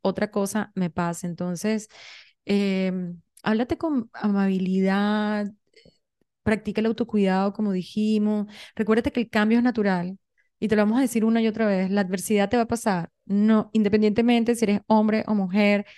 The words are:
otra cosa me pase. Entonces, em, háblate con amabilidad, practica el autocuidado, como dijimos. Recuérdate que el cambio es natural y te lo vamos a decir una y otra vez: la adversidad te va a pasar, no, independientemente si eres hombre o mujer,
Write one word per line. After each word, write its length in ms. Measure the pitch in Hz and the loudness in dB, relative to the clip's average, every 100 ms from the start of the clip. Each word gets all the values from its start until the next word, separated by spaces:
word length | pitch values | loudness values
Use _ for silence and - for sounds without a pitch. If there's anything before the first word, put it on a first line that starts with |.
otra 280 | 196 185 214 | -4 -2 -4
cosa 420 | 208 196 214 - | -4 -4 -4 -6
me 140 | - 180 | -4 -4
pase. 360 | - 170 170 175 | -4 -6 -6 -8
Entonces, 600 | 165 180 175 214 220 214 - - - - _ - | -6 -6 -4 -4 -4 -6 -20 -20 -20 -20 _ -2
em, 760 | 202 196 190 190 185 180 175 _ _ | 0 0 0 -2 -4 -8 -12 _ _
háblate 340 | 220 220 240 330 | -2 -2 -2 -4
con 320 | 330 269 226 | -2 -2 -4
amabilidad, 1300 | 120 208 202 196 190 185 190 190 196 208 214 208 214 202 208 _ _ - _ _ _ _ _ | -6 -2 0 0 0 0 0 2 0 0 0 -2 -4 -6 -10 _ _ -20 _ _ _ _ _
practica 380 | - 214 214 196 | -2 -2 -2 -2
el 60 | 220 | -2
autocuidado, 680 | 226 226 214 190 185 196 | -2 -2 2 2 2 0
como 200 | 196 214 | -2 -2
dijimos. 720 | 185 170 214 214 214 208 208 208 - - | -2 -4 -2 0 2 0 -2 -4 -10 -14
Recuérdate 380 | - 214 226 277 | -6 0 0 0
que 80 | 254 | -4
el 100 | 220 | -2
cambio 280 | 214 214 233 | 0 2 2
es 60 | |
natural 540 | 247 220 202 180 180 196 _ _ _ - | 2 0 0 -2 -4 -10 _ _ _ -6
y 100 | 220 | 0
te 80 | 214 | 2
lo 60 | |
vamos 160 | 208 240 | 2 2
a 40 | |
decir 220 | 262 233 | 2 2
una 160 | 226 226 | 2 2
y 60 | 226 | 0
otra 180 | 220 214 | 0 0
vez: 240 | 190 185 | 0 0
la 100 | 202 | 0
adversidad 460 | 185 190 - 208 202 | -2 -4 0 0 2
te 80 | 247 | 0
va 80 | |
a 20 | 226 | 0
pasar, 440 | 233 220 180 165 _ - | -2 -2 -2 -4 _ -2
no, 440 | 202 214 220 208 | 2 4 4 2
independientemente 800 | 220 202 214 214 214 233 233 226 226 | 0 2 2 2 2 2 4 2 0
si 80 | |
eres 160 | 208 208 - | 0 0 2
hombre 340 | 220 214 220 - | 2 4 0 0
o 60 | |
mujer, 520 | 214 190 202 202 202 202 | -2 0 2 2 2 -2